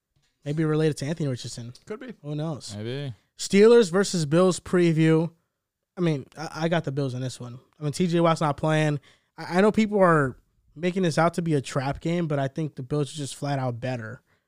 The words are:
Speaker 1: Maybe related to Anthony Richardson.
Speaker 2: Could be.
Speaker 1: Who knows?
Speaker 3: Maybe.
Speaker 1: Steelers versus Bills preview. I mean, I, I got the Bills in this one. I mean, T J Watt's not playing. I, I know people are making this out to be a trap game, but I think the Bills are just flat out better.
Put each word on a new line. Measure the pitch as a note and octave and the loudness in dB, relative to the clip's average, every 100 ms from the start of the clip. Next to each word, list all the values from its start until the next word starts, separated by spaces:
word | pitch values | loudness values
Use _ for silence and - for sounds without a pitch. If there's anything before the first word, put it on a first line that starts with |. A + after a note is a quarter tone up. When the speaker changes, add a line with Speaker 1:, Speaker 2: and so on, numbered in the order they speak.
| _ _ _ _ | _ _ _ _
Speaker 1:
Maybe | C#3+ D3+ | -6 -2
related | D#3 D3+ D#3 C#3+ | 0 2 0 0
to | C#3 | -6
Anthony | E3+ C#3+ | -4 -4
Richardson. | B2 A#2+ - A#2 - - | -4 -8 -12 -14 -16 -16
Speaker 2:
Could | G#3+ | -14
be. | B3+ - | -14 -16
Speaker 1:
Who | D3 D3+ | -10 -6
knows? | D#3+ C3+ - G#2 | -6 -8 -10 -10
Speaker 3:
Maybe. | A2 C3+ C#3+ A2+ _ - | -8 -8 -8 -12 _ -12
Speaker 1:
Steelers | - G3 G#3+ A#3+ G3 | 0 6 8 8 6
versus | F3 G3 F3+ D3 | 2 0 -2 0
Bills | D#3+ F#3 E3+ | 4 4 0
preview. | - F3+ E3+ D#3+ D#3+ D#3+ E3 - _ _ _ _ _ - | -2 2 4 4 4 4 0 -6 _ _ _ _ _ -4
I | |
mean, | F3 D3 - - | -2 -2 -6 -14
I, | D#3 | -12
I | D#3 E3 | -6 -2
got | E3+ | 0
the | D3 | -2
Bills | C#3 C3+ | -4 -4
in | B2 | -4
this | C3 - | -8 -10
one. | B2 B2 _ _ | -16 -18 _ _
I | |
mean, | D3 | -8
T | - F3+ | -2 0
J | E3+ | 4
Watt's | E3+ D#3 | 2 2
not | D#3 C#3+ | 0 -2
playing. | D#3+ D#3 D#3 D3 - _ _ - | 0 2 0 -2 -8 _ _ -16
I, | D3 F3 | -2 2
I | |
know | G#3 | 4
people | G#3 A3 G#3 | 4 0 4
are | F3+ D#3+ C3 - _ _ _ D3 | 6 6 2 -4 _ _ _ -6
making | F3+ F#3 | -4 0
this | F3 D3 | 0 2
out | E3 | 2
to | E3+ | 0
be | E3 | 0
a | D3 | -2
trap | B2 D3 C3 D3 | -2 -4 -4 -4
game, | E3 F3 E3 | -2 -2 -2
but | C#3+ | -2
I | C3+ | -2
think | - D#3 - | -4 -6 -8
the | |
Bills | B2+ D3 C#3 | -6 -4 -4
are | D3+ | -6
just | C#3 | -10
flat | - C#3+ C#3 | -8 -4 -2
out | C3 A#2 | -4 -4
better. | B2+ B2+ A2 C3 _ _ | -6 -8 -10 -16 _ _